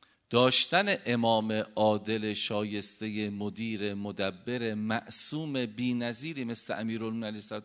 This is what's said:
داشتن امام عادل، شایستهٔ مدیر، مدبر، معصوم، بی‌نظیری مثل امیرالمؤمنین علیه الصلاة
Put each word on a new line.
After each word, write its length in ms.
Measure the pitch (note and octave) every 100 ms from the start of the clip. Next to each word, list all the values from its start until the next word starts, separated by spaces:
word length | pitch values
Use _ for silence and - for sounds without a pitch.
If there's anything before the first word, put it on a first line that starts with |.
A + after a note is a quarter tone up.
| _ _ _
داشتن 680 | A#2 B2+ - - F3 G3+ F#3+ -
امام 460 | A#2+ A2+ A2 A2 G#2+ - -
عادل، 580 | G#2+ G#2 G2 A2 G#2+
شایستهٔ 960 | G#2 - G#2+ G#2+ G#2 F#2+ - A2 G#2 G#2
مدیر، 640 | G2+ G#2 G#2+ A2+ G#2+ G#2
مدبر، 800 | G2+ G2+ F#2+ G2 F2+ - B2 A#2
معصوم، 920 | G#2+ G#2+ A2+ - - - D3+ D#3+ C3+ A#2
بی‌نظیری 800 | G#2+ B2 A#2+ A#2+ A2+ D#3 C#3+
مثل 360 | A#2 A2+ - -
امیرالمؤمنین 440 | A2+ A2+ A2+ A2+
علیه 140 | A2 G#2+
الصلاة 260 | G#2 G#2+